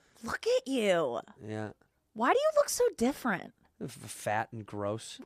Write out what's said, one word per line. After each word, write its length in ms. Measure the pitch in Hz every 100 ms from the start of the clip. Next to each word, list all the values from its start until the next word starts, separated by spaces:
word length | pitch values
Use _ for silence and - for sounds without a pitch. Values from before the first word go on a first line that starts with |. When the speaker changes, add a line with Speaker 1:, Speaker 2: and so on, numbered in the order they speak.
| _ _
Speaker 1:
Look 200 | 226 - 453
at 200 | 508 -
you. 540 | 262 208 175 147 117 - - 107
Speaker 2:
Yeah. 220 | 107 107 - _ _ _
Speaker 1:
Why 180 | 220 247
do 60 | 440
you 120 | 605 605
look 120 | 587
so 160 | - 480 359
different? 560 | 233 294 254 180 - - _ -
Speaker 2:
F-, 80 | 165
fat 560 | - 110 - - 107 113
and 140 | 117 104
gross. 540 | 104 101 110 - -